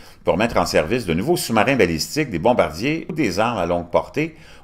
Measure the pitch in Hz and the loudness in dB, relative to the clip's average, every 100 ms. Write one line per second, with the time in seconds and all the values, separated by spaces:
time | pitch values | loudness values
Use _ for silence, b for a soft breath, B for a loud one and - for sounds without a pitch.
0 | B B - 80 117 107 - 92 78 123 | B B -2 0 2 0 2 2 2 -2
1 | 95 82 131 175 - 110 110 131 87 78 | 0 -2 0 -2 0 2 2 4 2 0
2 | - 151 147 80 107 107 85 78 135 160 | -4 -4 -4 0 2 2 0 0 -4 -4
3 | - - 110 87 117 110 85 87 87 82 | -6 -2 -2 0 -2 0 -2 -2 0 -2
4 | - 139 160 - b b | -2 -4 -6 -8 b b